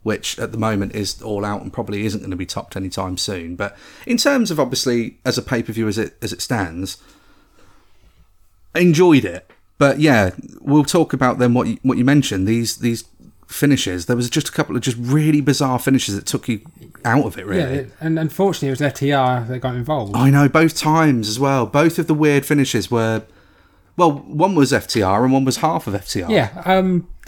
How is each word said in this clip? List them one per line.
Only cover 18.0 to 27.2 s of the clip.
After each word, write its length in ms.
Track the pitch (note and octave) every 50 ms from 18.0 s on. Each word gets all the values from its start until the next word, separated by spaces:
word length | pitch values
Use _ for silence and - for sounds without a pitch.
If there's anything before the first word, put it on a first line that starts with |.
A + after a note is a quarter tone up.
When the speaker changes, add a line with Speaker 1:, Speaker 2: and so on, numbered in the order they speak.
Speaker 2:
and 180 | D#3+ D#3+ D#3+ D#3+
unfortunately 500 | D#3+ D3 - - G3 G3 - - D3 C3+
it 40 |
was 100 | C3 B2+
F 120 | D3 C3+ -
T 180 | - C#3 C#3+
R 300 | C#3+ C#3 C3 B2+ B2+ B2 A#2
that 140 | A#2 B2+ B2
got 140 | - B2+ B2
involved. 400 | B2 A#2 D3+ D#3 C#3 A2 G2+ G#2
Speaker 1:
I 160 | A2+ B2+ C#3
know, 180 | C#3 C#3+ C#3+ C#3
both 280 | - D#3+ E3 D#3+ D#3+
times 520 | - - D#3 D#3 D#3+ D#3+ D3+ C3 A#2 G#2+ G#2+
as 100 | G#2+ B2
well. 260 | C#3 C#3 C#3 C3 A#2
Both 320 | G2+ - C#3+ D#3+ E3 E3 -
of 80 | D#3+
the 80 | - D#3
weird 320 | D3 D#3 D3+ C#3+ C#3+ C#3
finishes 440 | - D#3 C#3+ C3 - - A2+ F#2 -
were, 320 | B2 A#2 A2+ A2 A2+ G#2+ G#2+ - _ _ _ _ _ _ _ _ _ _ _ _ _
well, 140 | - F3+ D#3+
one 420 | C#3+ C#3 - - - D3 F3 G3 G3
was 180 | D#3 C#3 B2+
F 140 | C#3+ G#2+ -
T 160 | - - A#2
R 200 | G2 F#2 G2 G#2 B2
and 80 | B2+
one 120 | C3 C3+ C3+
was 140 | C3 B2 -
half 280 | - D#3+ E3+ E3+ -
of 80 | A2+ G2
F 140 | G2 - -
T 140 | - G#2
R. 80 | F2 -
Speaker 2:
Yeah, 320 | A3 F3 A#2+ G2 - - -
um, 420 | F3+ F#3 F#3+ F#3 F#3 F3+ F3 F3+ - - -